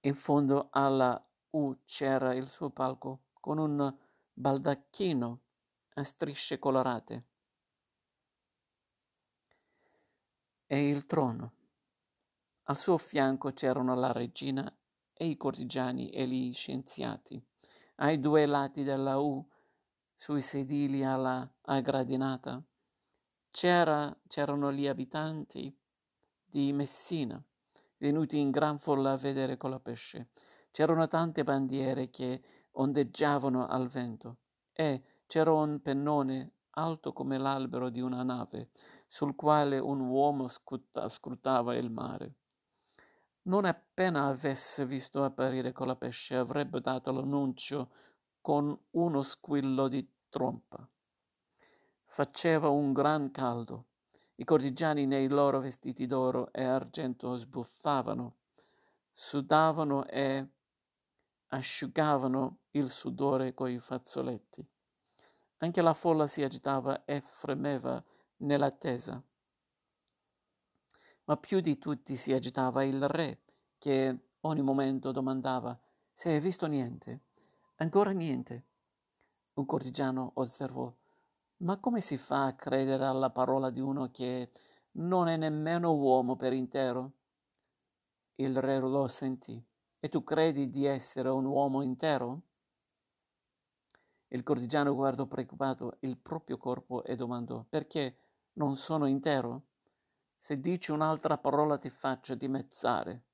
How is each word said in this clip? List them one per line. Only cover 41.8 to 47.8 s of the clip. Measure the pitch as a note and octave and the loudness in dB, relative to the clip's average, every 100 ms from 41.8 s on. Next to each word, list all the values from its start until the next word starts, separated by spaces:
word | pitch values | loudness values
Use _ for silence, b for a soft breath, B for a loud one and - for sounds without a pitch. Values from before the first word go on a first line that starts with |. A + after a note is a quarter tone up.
| B2 | -2
mare. | A2+ C3+ - - - _ _ _ b b b b b b _ | -6 -8 -8 -10 -14 _ _ _ b b b b b b _
Non | - F#3+ | 0 2
appena | F#3+ D#3+ _ - F#3 D#3 C#3 | 4 0 _ 0 2 4 2
avesse | C3 D3 C3+ - - | 0 -2 -2 -6 -4
visto | C3 C3+ C3 C#3+ | -4 -4 -4 0
apparire | C3+ C3+ C3 C3 B2+ | 0 2 0 0 -4
Colapesce, | B2+ C3 B2+ B2 A#2+ - B2+ | -4 -4 -2 -6 -8 -4 -2
avrebbe | B2 C#3+ C#3 C3 | 0 -2 -2 -2
dato | B2 C3 - | -2 -2 -2
l'annuncio | C3 C3+ C#3+ C#3 B2+ - C#3+ | -2 0 0 0 -2 -6 -6